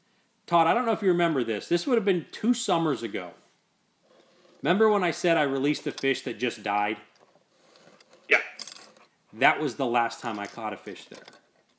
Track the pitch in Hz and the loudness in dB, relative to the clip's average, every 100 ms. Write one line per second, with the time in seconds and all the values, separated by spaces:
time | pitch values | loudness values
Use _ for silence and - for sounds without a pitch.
0 | _ _ _ _ - 170 160 208 254 214 | _ _ _ _ 0 4 4 4 2 0
1 | 196 175 170 147 113 104 - 170 277 240 | 2 2 2 2 0 -2 0 -2 2 2
2 | 196 180 - - 220 240 - 170 160 127 | 2 0 -2 -4 0 0 0 0 0 -2
3 | 117 101 90 - _ _ _ _ _ _ | -4 -6 -8 -14 _ _ _ _ _ _
4 | _ _ _ _ _ _ 139 190 220 208 | _ _ _ _ _ _ 0 4 4 4
5 | 180 - 175 165 143 135 139 147 - - | 2 0 2 2 2 0 0 0 -4 -4
6 | 135 131 - 107 120 110 104 104 104 107 | -2 -2 -4 -4 -4 -4 -2 0 0 -4
7 | - _ _ _ _ _ _ _ - - | -10 _ _ _ _ _ _ _ -20 -20
8 | - - - - - - - - - - | -20 -20 0 0 0 -12 -16 -18 -20 -20
9 | - _ _ 110 135 151 151 113 127 120 | -20 _ _ 0 2 2 -2 -2 0 0
10 | 117 - 123 104 101 - 110 101 - 92 | 0 -4 -8 -8 -8 -8 -8 -8 -10 -14
11 | - - - - _ _ _ | -16 -20 -20 -20 _ _ _